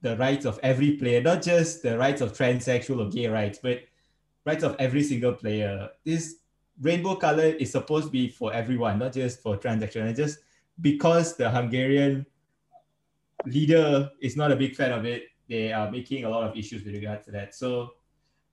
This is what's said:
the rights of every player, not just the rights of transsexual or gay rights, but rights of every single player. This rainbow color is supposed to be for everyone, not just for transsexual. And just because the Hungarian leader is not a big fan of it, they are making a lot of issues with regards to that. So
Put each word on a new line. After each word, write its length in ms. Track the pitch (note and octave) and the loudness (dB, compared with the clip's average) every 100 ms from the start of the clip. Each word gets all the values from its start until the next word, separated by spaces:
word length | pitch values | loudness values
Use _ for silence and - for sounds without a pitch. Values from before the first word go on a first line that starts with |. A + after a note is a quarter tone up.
the 140 | B2 A2+ | -4 0
rights 260 | C3 C#3 | 0 0
of 140 | - - | -2 0
every 300 | C3 C3 D3 D3 | 0 4 2 2
player, 260 | B2 A#2+ | 2 4
not 180 | D#3 F3+ | 4 2
just 400 | F3 E3+ D#3+ - | 4 2 2 -2
the 140 | B2 A#2 | -2 0
rights 240 | C3+ C#3+ | 0 0
of 120 | A#2 - | -2 0
transsexual 720 | B2+ B2 C3 B2 - B2 G#2 | 0 0 0 -2 -2 -4 -2
or 40 | |
gay 160 | A2+ A#2 | -2 -2
rights, 300 | A2 G2+ - | 0 -2 -4
but 220 | B2+ B2 - _ _ _ _ _ | -4 -4 -8 _ _ _ _ _
rights 200 | - D#3 | -4 0
of 120 | D#3+ - | -2 0
every 240 | C3 C#3 | 0 2
single 300 | C#3+ A#2+ B2 | 0 0 0
player. 560 | - A2 G#2+ G#2 G2 G2+ - | -2 -2 -2 -2 -4 -10 -10
This 360 | D#3+ E3 D#3+ - _ _ _ - | -4 -4 -4 -14 _ _ _ -4
rainbow 340 | C#3+ F3 F#3 F#3+ | 0 2 0 0
color 280 | D#3+ D3+ | 2 4
is 260 | D#3+ D#3+ B2 | 4 2 -2
supposed 360 | - - D#3 D3+ | -4 0 -2 0
to 40 | |
be 180 | C3 B2 | -2 -2
for 240 | - A2 | -2 -4
everyone, 460 | A#2 A2+ B2 A2+ G2+ | -2 -2 0 0 0
not 140 | B2+ | -2
just 280 | B2+ B2+ - | -2 -4 -4
for 140 | A2 G2+ | -4 -2
transsexual. 460 | A#2+ A2 G#2+ A2+ A2 | -2 -2 -2 -4 -4
And 100 | A#2 | -2
just 240 | D3 - _ _ _ - | -4 -6 _ _ _ 0
because 560 | D3 D3 E3 E3+ E3 - | 2 4 4 4 2 0
the 120 | A2+ | 0
Hungarian 760 | B2 A#2+ B2+ C3 C#3 C#3 C3+ C#3+ _ _ _ _ - _ _ _ _ _ - - | 0 0 0 2 4 4 0 -6 _ _ _ _ -20 _ _ _ _ _ -10 -4
leader 640 | C3+ D3+ E3 D3+ C#3 C#3+ - | 2 6 6 6 4 0 -4
is 160 | C3 D3 | -4 0
not 140 | D3 | 2
a 60 | B2+ | 2
big 180 | C3+ | 0
fan 160 | - C3 | 0 -2
of 120 | A#2 | -2
it, 240 | A#2 A#2+ - _ - | -4 -6 -10 _ -8
they 240 | A2+ A2 | -4 -2
are 180 | A2 G#2 | -2 -4
making 340 | B2 - C3+ | -6 -6 -6
a 40 | A2+ | -4
lot 180 | A#2 A2+ | -2 -4
of 80 | A2+ | -6
issues 280 | G#2 A2+ | -10 -10
with 100 | G2+ | -10
regards 300 | G#2 G#2 G#2 - | -8 -8 -10 -10
to 40 | |
that. 220 | G2+ G2+ | -12 -12
So 400 | - B2+ B2 A#2+ - _ _ _ _ _ | -8 -4 -4 -6 -14 _ _ _ _ _